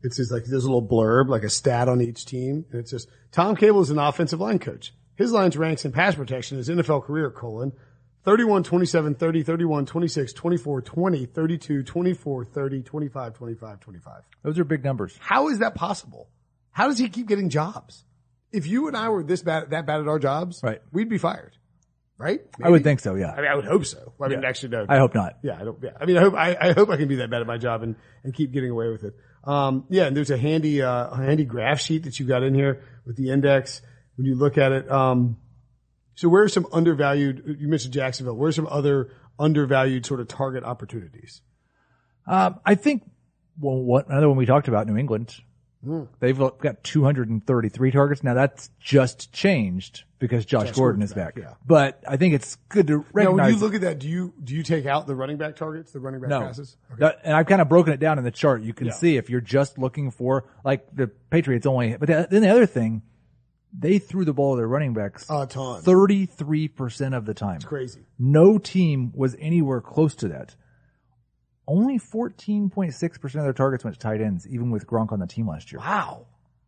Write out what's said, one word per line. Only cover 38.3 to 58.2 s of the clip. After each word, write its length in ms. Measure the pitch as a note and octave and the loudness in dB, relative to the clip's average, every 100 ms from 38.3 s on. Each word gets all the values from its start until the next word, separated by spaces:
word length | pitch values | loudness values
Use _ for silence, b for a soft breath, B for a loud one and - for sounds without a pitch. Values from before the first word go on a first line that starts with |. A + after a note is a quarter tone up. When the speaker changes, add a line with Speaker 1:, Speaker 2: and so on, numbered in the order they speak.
| A2+ | -2
Speaker 1:
where 120 | D#3 | 0
are 40 | |
some 160 | D#3 D#3 | 0 -2
other 420 | C#3+ C#3+ C#3 B2 b b - | 0 2 2 -2 b b -2
undervalued 680 | D#3 D3 C3+ C3+ C3+ B2+ A#2+ | 2 2 2 2 2 -2 -4
sort 140 | C3 | -8
of 80 | A#2+ | -8
target 340 | - C3+ B2+ | -6 -6 -6
opportunities? 800 | A#2+ A#2+ - A#2 E2 - - - _ _ _ _ _ _ _ _ - | -8 -10 -12 -14 -14 -20 -20 -20 _ _ _ _ _ _ _ _ -2
Speaker 2:
Um, 320 | F#3 F#3 F#3 | 0 0 0
I 120 | G3 G3+ | 2 2
think, 260 | D4 C4+ - _ _ _ _ D#3+ | 2 -2 -4 _ _ _ _ -8
well, 180 | C#3 C3 | -4 -2
what, 260 | B2 A2+ - | 2 2 2
another 200 | C#3 D3+ | 2 4
one 80 | C3+ | 4
we 80 | A#2+ | 4
talked 220 | C#3+ C3+ | 4 4
about, 180 | G#2+ A2 | 0 0
New 100 | G#2+ | -2
England. 380 | C#3 A2 A#2+ - _ _ _ _ | -2 -4 -6 -16 _ _ _ _
Speaker 1:
Hmm. 220 | C3 D#3+ B2 - | -8 -8 -10 -2
Speaker 2:
They've 200 | B2+ C3+ | 0 2
got 440 | C3 - D3 G#2+ | 0 0 -6 -6
two 220 | - D#3 | -2 2
hundred 240 | C3+ C3+ A2+ | 4 2 0
and 180 | A2 - | -2 0
thirty-three 440 | B2 A2 A#2+ C3 | 0 0 0 2
targets. 340 | C#3 C#3+ C#3 | 4 2 2
Now 80 | C3+ | 0
that's 380 | B2 C#3 - - _ | 2 0 -2 -20 _
just 500 | - C#3 B2+ - - | 2 4 4 -2 -14
changed 680 | - G3 D#3 G2 F#2 - - - - | -2 0 2 0 -4 -8 -16 -20 -6
because 280 | B2 A#2 G#2 | -2 -2 0
Josh 220 | A#2+ G#2+ | 0 0
Speaker 1:
Josh 80 | C3 | 2
Speaker 2:
Gordon 240 | B2+ G2+ | 2 2
Speaker 1:
Gordon's 100 | G2+ | -2
Speaker 2:
is 40 | |
Speaker 1:
back, 200 | G2+ E2 | -4 -8
Speaker 2:
back. 100 | - | -10
Speaker 1:
yeah. 100 | E2 - B2 | -16 -6 4
Speaker 2:
But 360 | D#3 C3+ - - | 4 4 -2 -6
I 80 | C#3 | 0
think 160 | F#3 | 2
it's 220 | C#3+ - - - | 2 -2 -18 -2
good 160 | G#3 D3+ | 2 2
to 60 | D3+ | 2
Speaker 1:
Now, 40 | - | 0
when 140 | G#3 F#3+ F#3+ | 2 4 6
Speaker 2:
recognize 160 | G3 | 4
Speaker 1:
you 60 | A3 | 4
look 160 | G#3+ | 2
at 80 | G3+ | -2
that, 160 | F3+ D3+ | -4 -4
do 100 | C#3+ | -6
you, 240 | F3 F3+ - | -6 -8 -10
do 120 | B2+ | -10
you 80 | D3+ | -6
take 240 | D#3+ D#3+ C3+ | -2 -2 -2
out 200 | D3+ C#3+ | -4 -4
the 80 | |
running 220 | C3 C3+ D3 | -8 -6 -6
back 200 | D#3 D3+ | -8 -8
targets, 360 | D#3 D#3 D#3 | -10 -12 -14
the 80 | C#3 | -14
running 220 | C3 C3 | -12 -8
back 80 | B2+ | -4
Speaker 2:
No. 100 | C3+ | -4
Speaker 1:
passes? 380 | G2+ A#2 C#3 _ - | -4 -10 -16 _ -14
Okay. 80 | A#2 | 0
Speaker 2:
That, 180 | D#3 - | 0 2
and 140 | D#3+ D#3 | 0 2
I've 100 | D#3+ | 4
kinda 200 | G3 D3 | 4 6
broken 260 | E3+ D#3 | 6 6
it 80 | C3+ | 2
down 160 | D#3 | 0
in 80 | D3 | 0